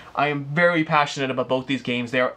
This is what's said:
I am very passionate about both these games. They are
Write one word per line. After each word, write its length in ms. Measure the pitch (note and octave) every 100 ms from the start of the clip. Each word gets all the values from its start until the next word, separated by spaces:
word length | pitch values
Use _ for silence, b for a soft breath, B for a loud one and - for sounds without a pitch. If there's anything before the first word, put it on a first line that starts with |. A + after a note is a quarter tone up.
| B
I 140 | - D3
am 160 | C#3+
very 400 | C#3 D3 F3 F3
passionate 460 | D#3 D#3 C#3+ - C3+
about 180 | B2+ A#2+
both 180 | C3 B2+
these 160 | C3+
games. 280 | B2 A#2+ A#2+
They 100 | B2+
are 160 | B2+